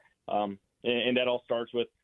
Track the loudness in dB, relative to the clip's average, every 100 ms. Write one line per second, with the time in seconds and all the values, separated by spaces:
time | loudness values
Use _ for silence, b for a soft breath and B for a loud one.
0 | b _ -4 -2 -2 -4 _ _ -2 0
1 | 2 2 2 0 -2 -4 -2 -2 -4 _